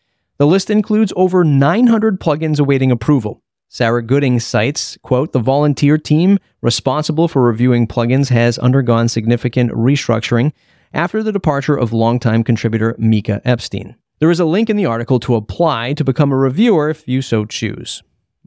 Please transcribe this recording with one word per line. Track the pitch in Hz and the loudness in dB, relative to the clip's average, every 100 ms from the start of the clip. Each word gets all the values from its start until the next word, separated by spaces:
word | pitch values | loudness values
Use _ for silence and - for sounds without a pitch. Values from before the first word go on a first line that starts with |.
| _ _ _ - | _ _ _ 0
The | 143 | 2
list | 190 - | 2 0
includes | 214 208 208 214 - | -2 0 0 0 0
over | 185 180 | 0 2
nine | 160 139 143 202 247 | 2 4 2 2 2
hundred | 226 220 190 | 2 0 -2
plugins | 165 151 156 147 | -2 -2 -2 0
awaiting | 143 135 131 | 0 2 2
approval. | 120 - 143 104 - _ _ _ | 0 2 0 0 -10 _ _ _
Sarah | - 117 120 | -4 -2 -2
Gooding | 117 143 135 120 | 0 0 2 0
cites, | - 113 117 151 - - | 0 -2 -2 -4 -10 -12
quote, | - 127 156 | -2 -2 0
"The | 127 | -2
volunteer | 117 139 147 139 143 156 | 0 2 0 2 2 2
team | - 151 180 202 _ _ | 2 2 4 2 _ _
responsible | 123 - 135 143 151 156 165 | -2 -2 -2 -2 -4 -2 0
for | 139 | 2
reviewing | 120 110 127 120 117 | 0 2 2 2 0
plugins | 123 117 135 139 | -2 0 0 2
has | 120 117 - | 2 2 0
undergone | 127 135 120 117 117 | 0 2 2 2 0
significant | 120 110 120 123 127 123 | -2 -2 -2 -2 -2 -2
restructuring | 117 120 143 - 110 - 117 143 - _ _ _ | 0 0 0 0 -2 0 0 0 -4 _ _ _
after | 143 175 220 | -6 -4 -2
the | 214 | -2
departure | 196 156 139 139 | -2 -2 -2 0
of | 143 117 | 0 0
longtime | 113 113 123 120 113 | 0 0 0 0 0
contributor | 113 117 113 110 113 113 | 0 0 0 -2 -2 0
Mika | 110 107 107 104 | 0 0 0 -4
Epstein." | 123 120 - 98 95 - _ - | -2 -2 -4 -10 -12 -18 _ -2
There | 160 | 0
is | 170 | 2
a | |
link | 165 185 226 | 0 0 0
in | 208 | 0
the | 156 | -2
article | 113 117 127 | -4 -2 -2
to | - | 0
apply | 113 107 - 170 117 123 | -2 -2 -2 -2 0 -4
to | 147 | -4
become | 135 131 139 | -2 0 0
a | 135 | 2
reviewer | 135 147 240 170 151 | 0 2 2 2 0
if | 156 - | -4 -4
you | 131 | -4
so | - 110 | -2 -2
choose. | 107 - 107 - - - _ _ _ _ | -2 -6 -8 -8 -12 -14 _ _ _ _